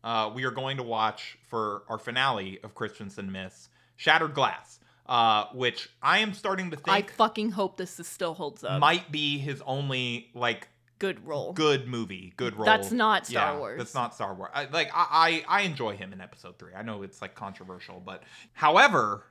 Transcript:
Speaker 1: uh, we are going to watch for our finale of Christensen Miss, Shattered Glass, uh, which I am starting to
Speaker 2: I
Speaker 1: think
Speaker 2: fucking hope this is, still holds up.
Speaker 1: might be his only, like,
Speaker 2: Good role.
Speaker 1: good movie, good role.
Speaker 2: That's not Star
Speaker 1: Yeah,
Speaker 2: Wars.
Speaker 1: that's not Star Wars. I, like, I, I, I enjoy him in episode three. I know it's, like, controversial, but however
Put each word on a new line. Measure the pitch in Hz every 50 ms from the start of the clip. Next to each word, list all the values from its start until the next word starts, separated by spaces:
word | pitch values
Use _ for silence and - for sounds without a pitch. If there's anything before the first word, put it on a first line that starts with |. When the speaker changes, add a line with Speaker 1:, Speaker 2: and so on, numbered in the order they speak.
Speaker 1:
uh, | - 113 117 110 110 107 107
we | 113 131
are | 127
going | 117 127 131 135 135 135
to |
watch | 127 117 113 110 110 107 107 - - - - _ _ _
for | - 113 110 104 101 101 - -
our | 113 110
finale | - 120 120 127 131 139 123 104 95 95 95 - -
of | 101 -
Christensen | - 110 104 - - 107 98 95 - 98 98
Miss, | 95 95 92 92 - - - - _ _ _ _ _
Shattered | _ - 160 156 165 165 151
Glass, | 143 139 131 107 87 - - - - _ _ _ _ _ _
uh, | - 123 120 117 113 107 107 104 -
which | - 127 127 120 117 - - - _ _
I | - 139 170 202
am | 220 214
starting | 190 - - 202 196 185 185 175
to | 160 139 143
Speaker 2:
I | - 190 202
Speaker 1:
think | 202 202
Speaker 2:
fucking | - - 220 220 220 220 214 220
hope | 196 208 196 185 -
this | - 185 180 - -
is, | 165
still | - - - 185 170
holds | 160 - 165 147 143 - -
up. | 107 92 143
Speaker 1:
might | 143 151 170 180 185 -
be | 143 151 151 143 143
his | 143 135 147 139 139 -
only, | 135 131 139 143 139 131 127 123 123 120 120 - _
like, | _ 120 123 120 117 113 - _ _ _ _ _ _ _
Speaker 2:
Good | - 196 180 - -
role. | 147 151 143 101 101
Speaker 1:
good | 175 - 156 151 143 131 123
movie, | 123 123 117 113 92 98 92 92 90 - -
good | 123 120 -
role. | 104 220
Speaker 2:
That's | 214 220 214 196 196
not | 220 247 220 220 214 185 -
Star | - 123 - - -
Speaker 1:
Yeah, | - 147
Speaker 2:
Wars. | 139 101 117
Speaker 1:
that's | 127 120 - -
not | 139 120 - -
Star | - 113 98 98
Wars. | 92 98 - -
I, | 143 143
like, | 131 143 170 156 - -
I, | 170 170 - 147 160 165 165 165 160 -
I, | - 175 202
I | 202
enjoy | 185 151 131 123 107 101
him | 95 101 95 98
in | 95
episode | 92 90 - _ - 92 87 _
three. | 87 85 90
I | 95
know | 110 113 107 104
it's, | 98 95 - -
like, | 104 95 -
controversial, | - 104 98 95 - 92 92 92 90 - - 92 90
but | 92 92 92 92 - - - - - _ _
however | - 160 151 156 190 262 285 208 147 113 104 101 104 - _